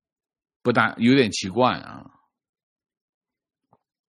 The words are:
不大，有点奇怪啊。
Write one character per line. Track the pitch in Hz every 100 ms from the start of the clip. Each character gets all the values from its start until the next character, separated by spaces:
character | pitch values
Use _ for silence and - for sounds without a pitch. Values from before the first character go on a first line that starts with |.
| _ _ _ _ _ _
不 | 123
大， | 117 110 -
有 | 117
点 | 139 107
奇 | - 98
怪 | 117 123
啊。 | 82 - - - _ _ _ _ _ _ _ _ _ _ _ _ _ _ _ _ _ _ _ _